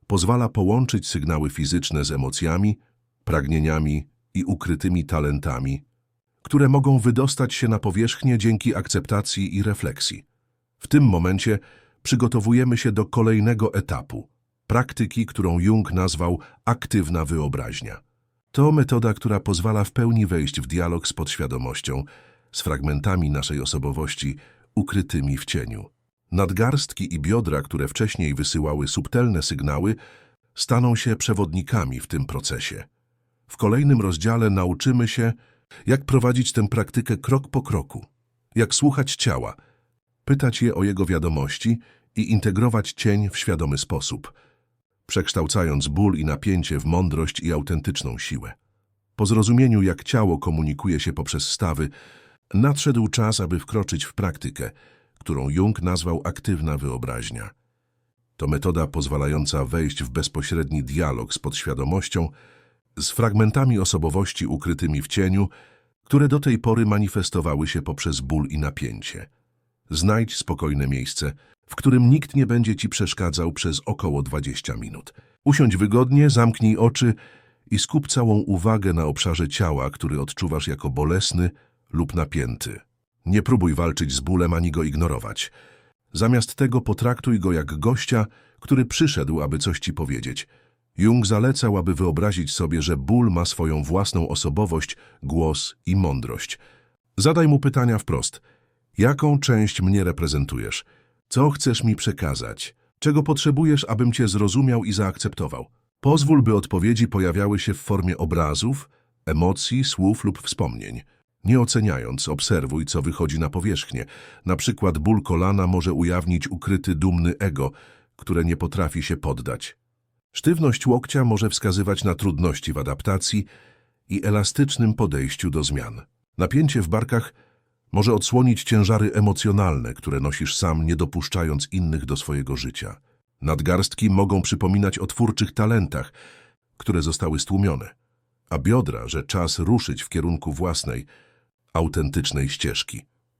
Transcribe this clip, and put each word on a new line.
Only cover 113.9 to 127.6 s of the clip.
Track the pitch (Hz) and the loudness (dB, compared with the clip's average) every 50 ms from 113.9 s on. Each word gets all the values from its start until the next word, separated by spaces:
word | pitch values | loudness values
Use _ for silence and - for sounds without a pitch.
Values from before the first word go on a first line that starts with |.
| 65 62 57 - - - - - - - - | -8 -10 -10 -10 -14 -20 -20 -20 -18 -8 -4
Na | 92 90 | -4 -2
przykład | - - 123 107 - 101 92 80 76 | -2 -2 -4 -2 0 0 0 0 2
ból | 73 104 110 104 | 2 2 2 2
kolana | 90 - 87 82 90 95 101 98 92 | 2 0 0 0 2 2 2 2 2
może | 90 92 90 82 92 | 2 2 0 0 0
ujawnić | 78 73 87 87 87 90 82 90 87 85 - - | 0 0 0 0 0 0 0 0 0 0 -2 -4
ukryty, | 92 87 - - 98 90 - 98 90 | -8 -6 -2 0 0 0 0 0 0
dumny | 76 85 95 87 85 82 87 85 - | 2 2 2 2 4 2 2 0 0
ego, | 98 95 73 67 67 67 - - - - - _ _ _ _ | -2 -2 -2 -2 -4 -4 -6 -8 -20 -20 -20 _ _ _ _
które | - - - 90 85 82 | -12 -4 -2 0 2 2
nie | 85 85 | 2 0
potrafi | - 85 73 - 92 87 76 - 82 | 0 -2 -4 -2 -2 -2 -2 -2 -4
się | 71 - 85 | -4 -4 -4
poddać. | 73 - 71 65 62 62 69 62 - - - - _ _ _ _ _ _ _ _ _ _ _ | -4 -4 -4 -4 -4 -6 -8 -8 -8 -10 -14 -16 _ _ _ _ _ _ _ _ _ _ _
Sztywność | - - - 165 175 160 156 135 110 - - | -8 0 2 2 2 4 4 2 2 2 2
łokcia | 131 120 131 131 - - 139 127 | 2 2 2 0 0 0 2 4
może | 120 110 95 113 104 | 4 2 2 2 0
wskazywać | - - - 104 90 101 98 98 98 - - | -2 0 0 0 0 2 0 0 -2 0 0
na | 98 82 | -2 -2
trudności | - 98 98 80 71 87 85 71 - - - | 0 0 -2 0 0 0 0 0 -2 -4 -6
w | 73 73 | -4 -4
adaptacji | 67 67 69 69 - 107 95 95 - - 110 107 95 - - - _ _ _ _ _ _ _ _ _ - | -4 -4 -4 -4 -2 -2 -2 0 0 0 -2 -2 -2 -4 -10 -20 _ _ _ _ _ _ _ _ _ -6
i | - 98 - | -4 -2 0
elastycznym | 110 104 104 98 - - - 143 139 - - 117 107 110 | 0 0 2 0 0 2 0 0 0 2 2 2 2 2
podejściu | - 113 82 71 67 67 67 - - - 85 | 2 0 0 0 -2 -4 -4 -6 -4 -4 -2
do | 71 78 71 | -2 -2 -2
zmian. | 67 73 69 60 57 57 - - _ _ _ _ _ _ - | -2 -4 -4 -6 -8 -12 -16 -18 _ _ _ _ _ _ -2
Napięcie | 92 87 - 143 160 143 143 123 | -2 2 2 2 2 4 2 2
w | 92 80 | 0 0
barkach | 95 110 110 - 123 117 - - - _ _ _ _ _ | 0 -2 0 0 0 -2 -2 -4 -10 _ _ _ _ _